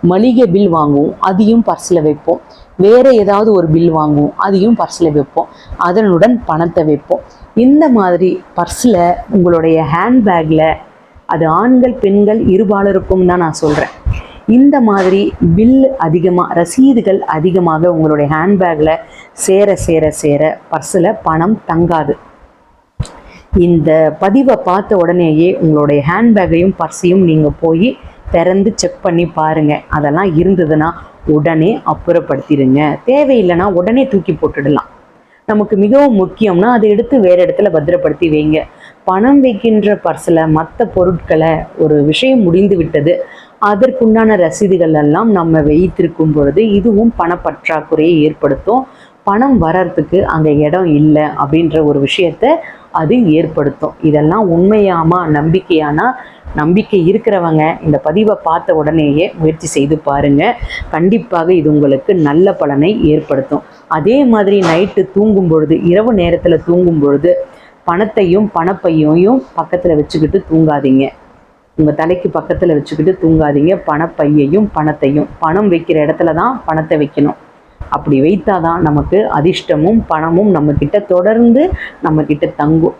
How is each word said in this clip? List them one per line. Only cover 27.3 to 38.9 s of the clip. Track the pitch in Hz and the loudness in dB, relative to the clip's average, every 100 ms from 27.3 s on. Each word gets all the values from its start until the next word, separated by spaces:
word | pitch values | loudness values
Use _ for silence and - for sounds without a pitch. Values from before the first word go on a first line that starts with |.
| 156 147 147 | 2 0 0
போய் | 165 165 226 269 - - - | -2 0 0 -4 -16 -18 -4
திறந்து | 175 170 185 196 - | 0 0 0 0 -2
செக் | 175 - | -6 -4
பண்ணி | 190 170 170 | -4 -2 -4
பாருங்க. | 170 156 160 151 147 - | -2 -2 0 0 -2 -4
அதெல்லாம் | 156 147 151 196 156 | -4 -2 -2 -2 0
இருந்ததுன்னா | 185 190 160 156 156 165 - - - | 0 0 0 0 -2 -6 -16 -14 -2
உடனே | 151 151 160 160 233 - | 0 0 0 0 -2 -6
அப்புறப்படுத்திடுங்க. | 151 - 170 165 143 - 143 131 135 151 143 - | -8 -2 -2 -2 -8 -4 0 2 2 0 -4 -2
தேவையில்லைன்னா | 269 285 254 180 170 | 0 2 2 2 0
உடனே | 196 175 180 240 269 | 0 -2 0 0 0
தூக்கி | 196 170 | -2 -2
போட்டுடலாம். | 156 151 143 139 139 - - _ _ _ _ - | -4 -4 -4 -2 -2 -4 -20 _ _ _ _ -4
நமக்கு | 214 208 196 | -2 0 0
மிகவும் | 202 269 285 214 | 2 4 4 2
முக்கியம்னா | 185 - 220 175 | -2 -2 0 2
அதை | 214 240 208 | 2 2 2
எடுத்து | 208 233 269 | 0 0 2
வேற | 190 180 180 | 4 4 2
இடத்துல | 180 208 | 2 0
பத்திரப்படுத்தி | 160 143 175 180 147 170 | 0 0 0 -2 -2 -2
வைங்க. | 151 151 156 - - - | 0 0 -2 -4 -16 -20